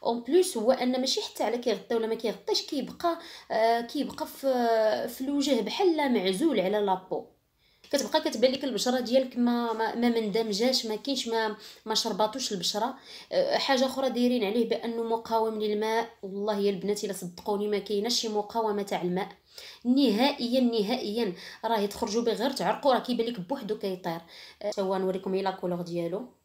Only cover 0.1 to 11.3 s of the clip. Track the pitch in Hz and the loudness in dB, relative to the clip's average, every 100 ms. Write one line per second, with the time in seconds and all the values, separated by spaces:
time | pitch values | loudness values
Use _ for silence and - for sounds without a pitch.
0.1 | 240 247 339 359 226 214 254 254 254 262 | -2 2 4 4 2 2 2 2 0 0
1.1 | 427 427 - 220 240 240 202 - 233 220 | -2 -4 -4 -2 0 -2 -2 -2 -2 0
2.1 | 226 220 185 - 403 - 285 185 - 339 | -2 -2 -4 -2 -2 -2 -4 -4 -2 -2
3.1 | 330 - - - - 226 233 233 294 220 | -2 -8 -18 -4 2 4 2 0 -4 -4
4.1 | - 311 - 269 254 233 226 220 240 240 | -6 -10 -2 0 2 4 4 4 2 -2
5.1 | - 262 285 277 240 208 - 381 311 285 | -4 -2 0 2 2 2 2 2 4 4
6.1 | 226 185 185 320 226 180 208 202 185 - | 4 2 2 2 4 2 2 2 0 -2
7.1 | 160 - _ _ _ _ _ - 285 - | -8 -8 _ _ _ _ _ -2 -2 2
8.1 | 311 302 233 254 262 277 202 247 254 220 | 0 0 2 2 2 -4 -2 0 0 2
9.1 | 254 254 247 240 240 233 220 226 233 240 | 2 2 0 2 2 0 0 -2 2 2
10.1 | 233 214 202 226 196 247 262 226 214 - | 2 0 0 0 0 2 0 -2 -6 -4
11.1 | 254 233 | -4 -2